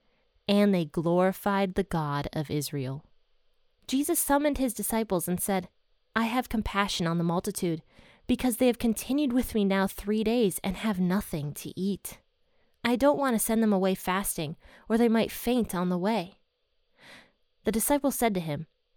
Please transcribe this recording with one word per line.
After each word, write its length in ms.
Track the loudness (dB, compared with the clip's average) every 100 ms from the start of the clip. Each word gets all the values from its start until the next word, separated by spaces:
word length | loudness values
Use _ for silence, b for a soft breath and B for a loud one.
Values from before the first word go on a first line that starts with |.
| _ _ _ _ 0
and 260 | 4 4
they 120 | 4 0
glorified 880 | -2 2 4 2 0 0 0 0
the 100 | -2
God 460 | -2 -2 -2 -2 -4
of 200 | -4 -4
Israel. 520 | -4 -4 -6 -6 -8 -12 _ _ _ _ _ _ _ -4
Jesus 320 | -2 0 0
summoned 400 | 2 2 2 0
his 140 | -2
disciples 540 | -2 -2 -2 0 -2 0
and 140 | -2
said, 260 | 0 -2 -4 _ _ _ _ -4
"I 100 | -2
have 220 | -2 -2
compassion 600 | -2 -2 0 0 0 0
on 100 | 0
the 60 | 0
multitude, 560 | 0 -2 -2 -2 -4 -8 b b b b
because 300 | 0 0 2
they 100 | 2
have 100 | 2
continued 560 | 0 -2 -2 -2 0
with 220 | 0 0 0
me 100 | 2
now 220 | 2 0
three 360 | -4 -2 0
days 360 | 2 2 2 0
and 140 | -4 -4
have 220 | -2 0
nothing 540 | 0 0 -2 -6 -6 -8
to 220 | -10 -6
eat. 420 | -4 -4 -8 -16 _ _ _ _ _ _
I 120 | -2 4
don't 240 | 4 4
want 160 | 2 0
to 40 |
send 220 | 2 2
them 120 | 4
away 200 | 4 2
fasting, 640 | 0 -2 -2 -2 -4 -6 -8 B B B
or 100 | 2
they 120 | 4
might 220 | 4 0
faint 440 | -2 -2 0 0 -2
on 140 | -2
the 80 | 0
way." 380 | 0 -2 -4 -12 _ _ _ _ _ _ B B B B _ _
The 80 | -4
disciples 440 | 0 2 2 0 0
said 180 | 0 0
to 40 |
him, 280 | -4 -6 -10 _ _